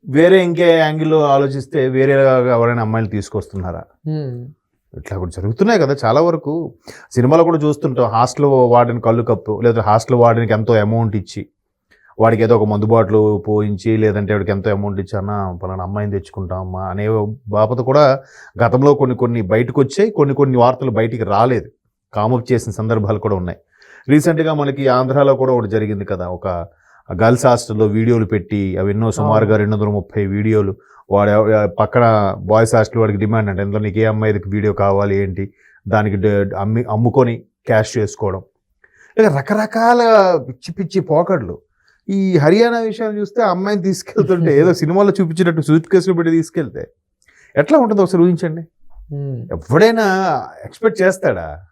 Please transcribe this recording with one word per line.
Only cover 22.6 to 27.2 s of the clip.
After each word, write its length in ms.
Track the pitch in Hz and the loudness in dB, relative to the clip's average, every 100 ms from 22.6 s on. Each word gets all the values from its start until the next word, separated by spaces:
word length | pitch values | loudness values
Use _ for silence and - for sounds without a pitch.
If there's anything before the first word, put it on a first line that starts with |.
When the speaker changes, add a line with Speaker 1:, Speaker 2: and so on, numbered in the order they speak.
| 113 | -2
Speaker 1:
సందర్భాలు 460 | 101 110 110 104 107 | -6 -2 -2 -2 -2
కూడా 180 | 107 95 | -2 -4
ఉన్నాయి. 220 | 90 - _ _ _ - - | -6 -10 _ _ _ -18 2
రీసెంట్గా 460 | 151 - 160 160 | 2 2 0 -2
మనకి 340 | 151 143 135 135 | -2 -4 -2 0
ఆంధ్రాలో 460 | 127 127 127 139 | 0 2 2 2
కూడా 180 | 135 131 | 2 2
ఒకటి 160 | 123 107 | 0 0
జరిగింది 360 | 110 107 101 | -2 -2 -6
కదా, 240 | 98 95 90 | -6 -8 -8
ఒక 380 | 90 95 87 82 _ _ _ - 92 | -8 -6 -6 -8 _ _ _ -12 0